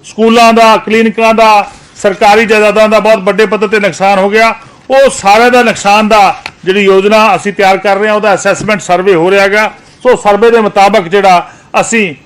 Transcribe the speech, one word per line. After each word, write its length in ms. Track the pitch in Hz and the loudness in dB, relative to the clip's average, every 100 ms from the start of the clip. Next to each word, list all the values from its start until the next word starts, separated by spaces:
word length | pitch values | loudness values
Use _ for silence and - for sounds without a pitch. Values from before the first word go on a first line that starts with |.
ਸਕੂਲਾਂ 480 | - - 226 233 226 | -16 -2 2 4 2
ਦਾ, 240 | 226 226 214 | 4 2 2
ਕਲੀਨਿਕਾਂ 580 | - 220 226 226 226 | 0 -2 -2 0 0
ਦਾ, 360 | 226 220 208 196 - - - | 2 2 2 -2 -16 -20 -6
ਸਰਕਾਰੀ 500 | 208 180 214 214 220 | -4 0 2 2 2
ਜਾਇਦਾਦਾਂ 420 | 214 214 202 214 | 0 0 0 0
ਦਾ 120 | 214 | 0
ਬਹੁਤ 180 | 208 220 | 0 0
ਵੱਡੇ 280 | 190 190 214 | 0 -2 -2
ਪੱਧਰ 220 | 214 208 | -2 -2
ਤੇ 120 | 208 | -2
ਨੁਕਸਾਨ 380 | 202 151 190 196 | -4 -2 -2 0
ਹੋ 120 | 202 | 0
ਗਿਆ। 240 | 214 226 208 - - - | 0 -2 -4 -16 -20 -2
ਉਹ 200 | 262 269 | 0 0
ਸਾਰੇ 400 | - 196 214 240 | 0 0 2 2
ਦਾ 120 | 247 | 2
ਨੁਕਸਾਨ 460 | 226 185 202 208 214 | 0 -2 -2 0 2
ਦਾ 340 | 214 190 - - _ | 2 2 -2 -14 _
ਜਿਹੜੀ 160 | 175 196 | -6 -2
ਯੋਜਨਾ 560 | 196 190 202 214 214 175 | 2 2 2 2 0 0
ਅਸੀਂ 160 | 202 | -4
ਤਿਆਰ 240 | 190 190 190 | -2 0 0
ਕਰ 200 | 208 196 | -2 -2
ਰਹੇ 120 | 214 | -2
ਹਾਂ 60 | |
ਉਹਦਾ 200 | 214 214 | -2 -2
ਅਸੈਸਮੈਂਟ 460 | 180 202 185 196 208 | -2 -2 -4 -4 -6
ਸਰਵੇ 340 | - 180 190 | -2 -2 0
ਹੋ 160 | 175 175 | 0 0
ਰਿਹਾ 180 | 196 196 | 0 0
ਗਾ। 240 | 208 214 - - _ | -2 -4 -8 -20 _
ਸੋ 140 | 247 240 | -2 0
ਸਰਵੇ 340 | 208 202 226 | 0 2 2
ਦੇ 100 | 226 | 2
ਮੁਤਾਬਕ 480 | 208 202 196 214 170 | 0 0 2 0 -2
ਜਿਹੜਾ 420 | 202 196 175 - - _ 208 | 0 2 0 -2 -20 _ -6
ਅਸੀਂ 340 | - 226 190 143 | -2 -2 -4 -8